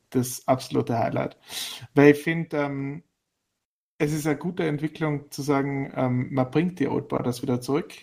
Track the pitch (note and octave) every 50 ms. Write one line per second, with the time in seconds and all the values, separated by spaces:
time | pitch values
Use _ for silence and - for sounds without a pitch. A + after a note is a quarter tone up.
0 | _ _ - C3 A#2+ B2 - - - - C3 B2+ - - D3 B2+ B2 - A#2+ A#2
1 | - - - - - - - _ _ - - - - - - - - - _ C#3+
2 | C#3+ D3 D3 D3 - E3+ D#3+ E3+ D#3+ - - D3 C#3+ C#3+ C#3 C#3 C#3 C#3 C#3+ E3
3 | - _ _ _ _ _ _ _ _ _ _ _ _ _ _ _ _ _ _ _
4 | D#3+ D3 D#3 D#3 C#3+ D#3+ D3 C#3+ - F3 F3 - F3 D#3 D3 C#3 D3+ D3+ - -
5 | D#3+ D3+ D3 C#3+ C#3+ - - - C3+ C#3 C#3+ C#3 C#3 C#3+ C#3 C3+ C#3 - - C#3
6 | C3 B2+ B2 B2+ B2+ - C#3 C3+ C3 B2+ - D3+ F3 F3+ F3 - C3+ - - C3
7 | C3 - - C3+ - B2+ A#2+ - - - B2 A#2+ - - C3+ D#3 F#3+ - - -